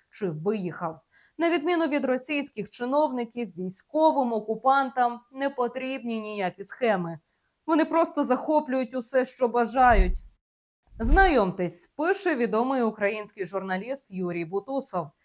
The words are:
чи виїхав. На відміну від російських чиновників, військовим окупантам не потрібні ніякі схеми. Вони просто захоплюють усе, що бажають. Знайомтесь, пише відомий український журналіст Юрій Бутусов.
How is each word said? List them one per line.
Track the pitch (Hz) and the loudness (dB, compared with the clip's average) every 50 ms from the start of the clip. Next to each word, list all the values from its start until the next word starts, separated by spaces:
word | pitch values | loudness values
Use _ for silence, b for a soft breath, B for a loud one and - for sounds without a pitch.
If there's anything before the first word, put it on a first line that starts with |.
| b b | b b
чи | _ - 208 180 | _ -6 -6 -6
виїхав. | 156 151 156 202 226 208 180 175 151 - 180 160 160 - _ b b b b b b b | -4 -4 -2 -2 -2 -2 -4 -6 -6 -6 -8 -8 -8 -10 _ b b b b b b b
На | 320 339 | 0 0
відміну | 330 339 285 330 359 330 330 294 | 0 0 0 0 0 0 0 0
від | 285 285 240 | 0 -2 0
російських | 254 254 254 254 - 302 285 277 - - 214 196 202 | 0 -2 -2 -2 -4 -4 -4 -6 -6 -8 -10 -12 -10
чиновників, | - - 240 247 262 294 302 294 254 247 240 233 - 240 240 202 175 160 | -8 -8 -6 -2 0 2 2 0 0 -4 -6 -6 -6 -8 -8 -8 -8 -8
військовим | 185 185 190 - - _ - 302 320 311 311 285 254 240 233 | -8 -8 -8 -12 -14 _ 0 4 4 4 4 4 0 0 0
окупантам | 214 214 - 220 220 - 262 269 277 269 262 247 254 247 240 240 226 - _ | -4 -2 -4 -6 0 2 4 4 4 2 0 0 0 0 0 -2 -6 -14 _
не | 269 262 277 277 | -10 -4 -4 -4
потрібні | 277 - 247 240 240 262 254 262 262 269 226 240 226 220 | -2 -2 -4 -4 -4 -6 -8 -6 -6 -6 -6 -6 -6 -6
ніякі | 214 214 214 208 190 180 175 - 196 | -6 -8 -6 -4 -4 -4 -4 -6 -14
схеми. | - - - 254 233 208 185 175 165 165 156 _ _ _ _ _ _ _ _ - - | -14 -8 -2 0 2 2 2 0 -4 -8 -12 _ _ _ _ _ _ _ _ -4 0
Вони | 330 294 320 | 2 2 2
просто | 302 311 330 330 - - 294 277 | 2 2 2 2 2 0 -2 0
захоплюють | 214 254 262 - - 311 302 - 247 254 262 262 247 254 | 0 0 0 0 2 0 0 2 0 -2 -2 -2 -4 -6
усе, | 254 233 - - 262 254 | -8 -6 -2 0 0 0
що | 254 - - 254 240 | 0 -2 -2 -2 0
бажають. | 214 240 240 214 220 269 254 247 233 196 - 180 - - - - _ _ _ _ _ _ _ _ _ _ _ _ - - | 2 2 0 0 4 6 6 8 8 6 6 4 2 -4 -6 -10 _ _ _ _ _ _ _ _ _ _ _ _ -10 -4
Знайомтесь, | 226 233 285 370 392 370 311 247 202 185 180 - 180 170 175 - - - | 2 6 6 8 8 8 6 4 2 2 0 -2 -4 -4 -4 -8 -12 -12
пише | _ - 302 339 392 392 - 359 311 | _ -4 0 0 0 0 0 -2 0
відомий | 240 240 208 190 220 240 262 269 262 | 0 0 0 2 0 0 0 0 0
український | 240 220 214 - 208 202 226 214 208 202 - - 190 | 0 0 0 0 -2 -2 -2 -2 -8 -10 -10 -10 -8
журналіст | 170 196 190 185 190 185 185 208 240 269 269 _ - | -6 -6 -6 -4 -4 -4 -4 -4 -6 -8 -10 _ -12
Юрій | 196 185 185 175 175 170 170 | -8 -6 -4 -4 -4 -4 -6
Бутусов. | 160 185 196 202 - 269 277 - - - 180 160 147 _ _ _ | -4 -4 -6 -6 -4 -6 -4 -4 -4 -6 -6 -6 -6 _ _ _